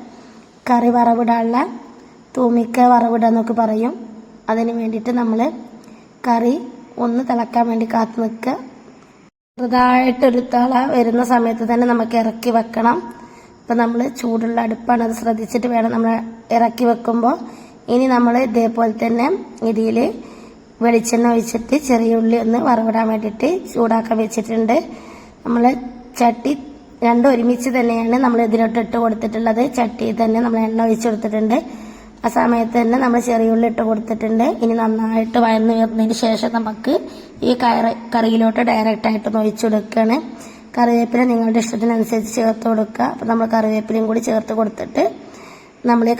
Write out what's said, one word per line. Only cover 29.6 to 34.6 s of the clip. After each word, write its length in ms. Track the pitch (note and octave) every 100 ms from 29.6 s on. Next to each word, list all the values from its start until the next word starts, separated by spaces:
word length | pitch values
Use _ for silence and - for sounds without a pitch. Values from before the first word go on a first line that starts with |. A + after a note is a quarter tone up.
| B3+ -
ചട്ടിയിൽ 380 | A3+ - A3+ A3+
തന്നെ 140 | A3 A3+ A#3+
നമ്മൾ 140 | A3+ A3
എണ്ണ 120 | A3+ A3+
ഒഴിച്ച് 180 | A3 A#3
കൊടുത്തിട്ടുണ്ട്. 480 | G#3+ A3+ G#3+ A3 C#4 - - - - - -
ആ 40 | A#3
സമയത്ത് 400 | B3+ B3 A#3 A3+ A#3+
തന്നെ 160 | A3+ B3+
നമ്മൾ 160 | B3+ A#3+ A#3+
ചെറിയ 240 | A#3 A3+
ഉള്ളി 120 | A3+ A#3
ഇട്ട് 120 | A#3 A3+
കൊടുത്തിട്ടുണ്ട്. 580 | A3 A3+ G#3+ A3 A3 C4+ D4